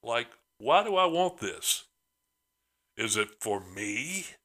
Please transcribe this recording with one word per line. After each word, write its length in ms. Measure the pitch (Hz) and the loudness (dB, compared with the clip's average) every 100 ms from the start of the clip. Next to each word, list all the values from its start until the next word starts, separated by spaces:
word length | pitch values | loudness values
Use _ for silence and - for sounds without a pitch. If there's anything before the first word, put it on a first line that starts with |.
Like, 300 | 113 117 127 - _ _ | 0 -2 -2 -14 _ _
why 260 | 113 175 | 4 4
do 140 | 214 190 | 6 2
I 80 | |
want 340 | 180 165 180 - | 2 2 0 -2
this? 480 | 101 - - - - _ _ _ _ _ _ _ _ _ _ - | -6 -4 -2 -4 -6 _ _ _ _ _ _ _ _ _ _ -6
Is 200 | 110 104 | -2 0
it 260 | 104 - | -2 -4
for 180 | 113 101 | -4 -4
me? 760 | 92 95 104 104 151 190 175 - | -4 -8 -6 -4 -6 -8 -10 -18